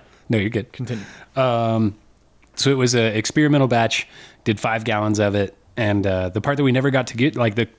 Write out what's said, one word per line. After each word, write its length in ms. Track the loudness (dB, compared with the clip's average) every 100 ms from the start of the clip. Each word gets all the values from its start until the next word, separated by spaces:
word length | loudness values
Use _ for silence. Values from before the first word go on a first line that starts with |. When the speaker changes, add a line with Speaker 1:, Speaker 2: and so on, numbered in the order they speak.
| -12 -14 -4
Speaker 1:
No, 80 | -2
you're 120 | 0
good. 220 | -4 -6
Speaker 2:
Continue. 320 | -8 -8 -8 -12 -20 -8 -2
Speaker 1:
Um, 600 | 0 0 0 0 0 -4 _ _ _ _ _ -2
so 160 | 0
it 40 | 2
was 180 | 2 2
a 200 | 0 0
experimental 520 | -2 2 4 4 4
batch, 400 | 2 2 -2 -6 -14 -20 -6 -4
did 140 | -2
five 260 | -2 -2 -2
gallons 340 | -2 0 2
of 160 | 2 0
it. 200 | -2 -6 _ -4
And, 300 | 0 0 0
uh, 220 | 0 -2
the 100 | -4
part 160 | -2 0
that 80 |
we 80 | 2
never 180 | 2 0
got 160 | 0 -2
to 100 | -2
get, 180 | -2 0
like, 200 | 0 0
the, 120 | -4